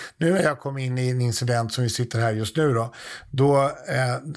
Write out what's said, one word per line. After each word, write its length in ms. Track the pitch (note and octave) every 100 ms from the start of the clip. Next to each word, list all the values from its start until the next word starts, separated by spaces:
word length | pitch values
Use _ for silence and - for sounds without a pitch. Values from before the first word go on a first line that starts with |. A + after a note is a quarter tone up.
| - -
nu 140 | E3
när 100 | F#3+
jag 160 | D#3 C#3
kom 180 | C#3 C3+
in 200 | C3 B2+
i 120 | B2+
en 120 | B2+
incident 520 | B2 G#2+ B2 A#2+ A2+
som 100 | -
vi 60 | A#2+
sitter 300 | - B2 A#2
här 120 | A2+
just 260 | A2 G#2+ D#3+
nu 160 | D3+
då, 200 | A#2 A#2+ - - - -
då, 300 | C3+ C#3 C#3 C#3 D#3+ F3+
eh, 300 | C3 B2+ B2 D#3